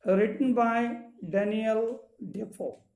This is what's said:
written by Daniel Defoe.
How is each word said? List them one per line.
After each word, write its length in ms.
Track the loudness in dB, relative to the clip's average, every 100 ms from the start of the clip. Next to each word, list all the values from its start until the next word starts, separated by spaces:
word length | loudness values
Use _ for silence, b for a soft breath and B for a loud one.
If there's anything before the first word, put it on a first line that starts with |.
| 4
written 480 | 4 4 2 2
by 440 | 4 2 2 0 -4 -12 -14 -4
Daniel 720 | 0 0 0 0 0 0 -4 -14 _ -12
Defoe. 520 | -10 -10 -8 -10 -10 _